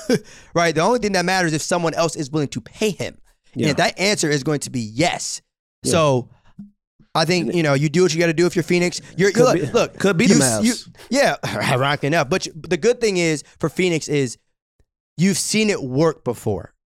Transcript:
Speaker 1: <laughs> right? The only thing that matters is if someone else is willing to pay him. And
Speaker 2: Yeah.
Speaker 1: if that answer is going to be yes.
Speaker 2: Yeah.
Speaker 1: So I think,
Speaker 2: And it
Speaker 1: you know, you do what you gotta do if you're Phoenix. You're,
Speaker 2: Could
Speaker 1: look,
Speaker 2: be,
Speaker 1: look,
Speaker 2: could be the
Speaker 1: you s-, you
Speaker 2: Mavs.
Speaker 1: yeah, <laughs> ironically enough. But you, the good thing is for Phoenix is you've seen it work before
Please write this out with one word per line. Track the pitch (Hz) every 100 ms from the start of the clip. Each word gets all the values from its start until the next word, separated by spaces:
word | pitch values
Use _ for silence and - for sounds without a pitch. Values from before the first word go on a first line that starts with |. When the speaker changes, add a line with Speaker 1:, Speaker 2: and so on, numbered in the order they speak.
| - 233
Speaker 1:
<laughs> | - - -
right? | 165 170
The | 156
only | 180 247
thing | 214
that | 190
matters | 175 190 170
is | 151
if |
someone | - 180 165
else | 143 165 -
is | 139
willing | 156 139
to | 127
pay | - - 214
him. | 165 101 - - _ _
And | 131
Speaker 2:
Yeah. | 156
Speaker 1:
if | 143
that | 170 -
answer | 190 208 160
is | 147
going | 135 147
to | 131
be | 127
yes. | 110 113 165 - - - _ _ _ _
Speaker 2:
Yeah. | 127
Speaker 1:
So | 165 151 127 - _ - - - _ _ _ _
I | 156
think, | 160 180 -
Speaker 2:
And |
it | 175
Speaker 1:
you |
know, | 156
you | 139 151
do | 151
what | 180
you | 160
gotta | 170
do | 156 175
if | 170
you're |
Phoenix. | 151 175 175 - - 165
You're, | 196
Speaker 2:
Could | 196
Speaker 1:
look, | 247
Speaker 2:
be, | 170 139
Speaker 1:
look, | 233 170 -
Speaker 2:
could | 190 170
be | 165
the |
Speaker 1:
you | 151
s-, | 135 110
you | 220
Speaker 2:
Mavs. | - - - -
Speaker 1:
yeah, | 254 233 -
<laughs> | - 104 -
ironically | 123 139 147 139
enough. | 165 139
But | 185 -
you, |
the | 160 147 175
good | 220 240
thing | 226 185
is | 170 151 - -
for | 165
Phoenix | - 180 160 -
is | 143 127 - _ _ _ _ _ _ _ -
you've | 185 185
seen | - 208 214
it | 160
work | 127 127 160 151
before | - 110 117 95 - _